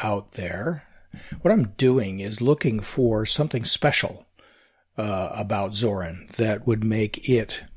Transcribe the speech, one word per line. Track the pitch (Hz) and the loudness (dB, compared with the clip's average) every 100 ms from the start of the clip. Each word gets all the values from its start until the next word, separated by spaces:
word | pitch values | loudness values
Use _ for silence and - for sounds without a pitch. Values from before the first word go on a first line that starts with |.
out | 107 101 - | -2 -2 -4
there. | - 87 90 131 160 - - - - - - | -8 -6 -4 -4 -6 -10 -20 -20 -18 -14 -2
What | 170 | 2
I'm | 220 110 - | 4 2 2
doing | 131 127 101 95 | 4 4 0 -4
is | 98 107 | -8 0
looking | 123 151 143 110 | 2 2 2 0
for | 98 - 120 107 110 | -2 0 2 2 0
something | - 147 120 110 | 0 0 0 -2
special, | - 151 - - - - _ _ _ _ _ _ - | 2 2 2 -2 -6 -18 _ _ _ _ _ _ -8
uh, | 107 95 92 | -4 -4 -4
about | 110 101 104 98 | -6 -2 -2 -2
Zorin | 104 117 98 85 90 - - | -2 -2 -2 -6 -10 -10 -2
that | 110 101 120 | 0 2 2
would | 110 | 2
make | 110 110 104 - - | 2 2 0 -2 2
it | 120 104 - - | 2 2 -8 -12